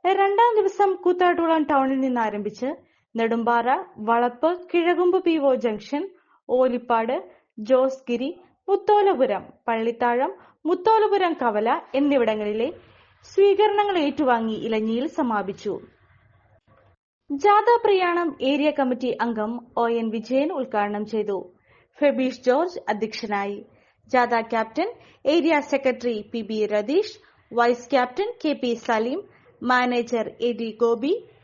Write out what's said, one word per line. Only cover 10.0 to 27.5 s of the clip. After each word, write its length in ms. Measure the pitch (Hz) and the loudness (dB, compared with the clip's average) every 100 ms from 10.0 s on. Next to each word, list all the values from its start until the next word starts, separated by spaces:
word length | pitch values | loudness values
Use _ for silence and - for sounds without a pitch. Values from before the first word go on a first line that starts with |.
| 240 240 294 392 - _ 302 | 0 0 -2 -6 -20 _ -2
മുത്തോലപുരം 680 | 359 427 440 415 392 359 | 0 4 4 4 2 0
കവല 480 | 339 240 208 226 247 - 269 | 0 -2 0 0 -2 -2 0
എന്നിവിടങ്ങളിലെ 760 | 285 277 220 214 208 214 254 - - _ _ _ | 2 2 2 0 -4 -2 -4 -6 -20 _ _ _
സ്വീകരണങ്ങൾ 760 | - - 403 392 427 415 415 359 | -4 4 4 6 4 2 0 0
ഏറ്റുവാങ്ങി 540 | 285 - 269 233 226 | 0 0 2 2 0
ഇലഞ്ഞിയിൽ 540 | 220 226 220 220 226 311 | -4 -2 -2 -2 -2 -4
സമാപിച്ചു. 720 | - 254 214 190 196 208 - - _ _ _ _ _ _ _ _ _ _ _ _ _ _ | -2 -2 -2 -4 -8 -8 -8 -10 _ _ _ _ _ _ _ _ _ _ _ _ _ _
ജാഥ 540 | 285 392 415 427 466 453 | -2 2 4 4 2 2
പ്രയാണം 520 | 381 359 349 339 - | 2 0 -2 -4 -2
ഏരിയ 300 | 262 285 302 | -2 0 0
കമ്മിറ്റി 460 | 285 262 247 254 - | 0 -2 -2 -4 -4
അംഗം 460 | 240 220 214 240 - - | -4 -4 -6 -8 -8 -4
ഒ 120 | 233 | -2
എൻ 200 | 233 226 | -2 -2
വിജയൻ 420 | 226 220 262 302 | -6 -2 -2 0
ഉദ്ഘാടനം 540 | 330 247 214 208 208 214 | -4 -4 -2 -2 -4 -4
ചെയ്തു. 480 | 220 208 190 - _ _ _ _ _ | -4 -4 -6 -8 _ _ _ _ _
ഫെബീഷ് 400 | 294 233 262 262 | 0 2 -4 -2
ജോർജ് 380 | 247 262 359 - - | 0 0 0 -6 -6
അധ്യക്ഷനായി. 760 | 214 220 - 214 202 202 202 - _ _ _ _ | -4 -4 -8 -6 -6 -6 -10 -14 _ _ _ _
ജാഥ 340 | 254 233 233 | 0 2 -2
ക്യാപ്റ്റൻ 520 | 226 226 220 294 392 - - _ 269 | -2 -4 -4 -4 -6 -6 -20 _ 0
ഏരിയ 340 | 330 311 294 | 2 2 0
സെക്രട്ടറി 720 | 285 277 277 240 240 220 208 | 0 -2 -2 -2 -4 -6 -6
പി 80 | 233 | -10
ബി 240 | 202 220 208 | -6 -4 -2
രതീഷ്, 540 | 208 208 330 427 - _ _ _ | -2 0 0 -2 -8 _ _ _